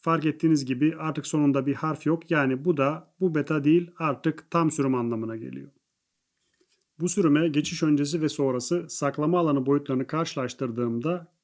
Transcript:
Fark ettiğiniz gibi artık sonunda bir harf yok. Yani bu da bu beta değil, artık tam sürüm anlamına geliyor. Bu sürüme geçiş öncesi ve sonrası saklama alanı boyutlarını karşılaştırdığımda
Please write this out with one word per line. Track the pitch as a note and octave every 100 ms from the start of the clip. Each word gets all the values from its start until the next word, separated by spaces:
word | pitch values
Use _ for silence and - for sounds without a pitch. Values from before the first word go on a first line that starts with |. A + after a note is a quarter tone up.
Fark | E3 D#3+ D#3
ettiğiniz | D3+ E3 D3+ C3
gibi | B2+ D3+ D#3+
artık | D#3 D#3 D3
sonunda | D#3 C#3+ C#3 C3+
bir |
harf | C3+ D#3+ D3+ D3+
yok. | E3 -
Yani | D#3+ C3+ C3 D#3+
bu | D#3
da | C#3 D#3 - -
bu | F#3 D#3
beta | C#3 D#3
değil, | C#3+ E3+ F3 -
artık | D#3+ B2+ D#3+ D#3 -
tam | E3+ D#3+
sürüm | D3 C3+ B2+
anlamına | A#2 A2+ A2+ A2+
geliyor. | B2+ B2+ C#3+ _ _ _ _ _ _ _ _ _ _ _ _ -
Bu | F3
sürüme | G3+ E3 D3 E3
geçiş | C#3+ D3 E3
öncesi | D#3+ D3 C#3+ E3
ve | D3+
sonrası | - C3+ B2 B2 F3 E3+
saklama | - C#3+ C#3 D3+ F3
alanı | D#3+ C#3 C3
boyutlarını | C#3+ C#3+ B2+ C3
karşılaştırdığımda | D#3 D#3+ - B2 - B2+ A2+ A#2+ A#2 D3+ F3+ E3+ _